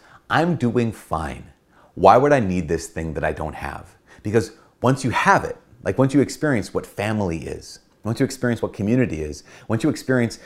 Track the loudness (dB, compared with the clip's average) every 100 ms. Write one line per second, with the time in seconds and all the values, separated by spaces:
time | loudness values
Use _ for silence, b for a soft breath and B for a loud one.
0 | B B -2 0 0 0 0 0 -2 -4
1 | -8 -6 -6 -10 -16 _ _ b b 4
2 | 8 8 6 4 2 -2 -2 -4 -6 -8
3 | -8 -4 -4 -4 -8 -8 -12 -12 -16 _
4 | B B 0 0 0 b b b 0 2
5 | 0 0 4 2 0 -12 _ -10 -4 0
6 | 2 4 2 0 -2 -2 -2 -8 -8 -6
7 | -4 -2 -2 -4 -8 -12 -14 -20 _ _
8 | -6 -2 -2 0 -2 -2 -4 -4 0 2
9 | 2 -2 -8 -10 B B B 0 0 -2
10 | 0 0 0 -4